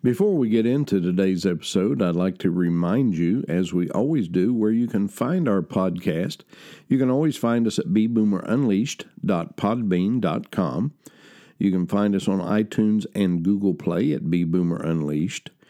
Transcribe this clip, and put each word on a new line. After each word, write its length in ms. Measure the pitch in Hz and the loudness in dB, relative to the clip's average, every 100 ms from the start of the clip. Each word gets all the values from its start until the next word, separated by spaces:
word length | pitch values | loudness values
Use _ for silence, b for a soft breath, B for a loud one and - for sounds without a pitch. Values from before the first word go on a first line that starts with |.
Before 320 | 123 120 208 | 0 2 2
we 160 | 170 113 | 2 2
get 160 | 113 117 | 2 2
into 340 | 139 143 98 | 0 0 0
today's 460 | 90 90 95 90 95 | 2 2 2 2 0
episode, 560 | 82 - 95 101 120 | -2 -2 0 0 0
I'd 140 | 90 85 | 0 0
like 240 | 92 - | -2 0
to 100 | 92 | -2
remind 680 | 87 87 85 87 117 123 82 | 0 0 0 0 2 0 0
you, 300 | 85 123 - | 0 0 0
as 240 | 87 90 | -2 0
we 200 | 90 87 | -2 -2
always 360 | 95 139 156 85 | -2 0 0 0
do, 240 | 90 104 | 0 0
where 200 | 117 107 | 2 0
you 160 | 113 117 | 0 0
can 200 | 101 101 | -2 -2
find 400 | - 123 185 139 | -2 -2 0 0
our 140 | 98 | 0
podcast. 800 | 80 95 92 87 - 82 101 - B B B B B | 0 -2 -2 -2 -4 -2 -4 -8 B B B B B
You 100 | 131 | 0
can 140 | 127 | 2
always 260 | 135 156 - | 2 0 -2
find 300 | 117 117 113 | 0 2 0
us 100 | - | -2
at 160 | - | 0
bee 140 | 104 113 | 0 2
boomer 320 | 117 107 95 | 2 2 0
unleashed 640 | - 123 123 98 139 - - - | -2 0 2 0 -2 -6 -16 -6
dot 320 | - 87 85 - | -2 -2 -4 -4
podbean 640 | 104 120 107 90 95 123 | -2 -2 0 0 0 0
dot 300 | 90 - - | 0 -2 -4
com. 440 | - 80 69 143 - B B B B B - | -4 -2 -2 -4 -6 B B B B B -2
You 100 | 101 | 0
can 160 | 92 87 | 0 0
find 300 | 101 104 98 | 0 2 0
us 120 | - | 0
on 120 | 95 | -2
iTunes 640 | 92 107 107 - 107 107 101 | 0 0 0 0 2 2 -2
and 300 | 104 95 87 | -2 0 2
Google 320 | 87 101 98 82 | 0 2 0 0
Play 380 | - 87 76 | -2 0 0
at 180 | 71 80 | -2 0
Bee 140 | 87 82 | 0 2
Boomer 360 | 90 87 85 | 2 0 -2
Unleashed. 680 | 80 82 73 76 87 - - - | -2 -2 0 -2 -2 -6 -14 -20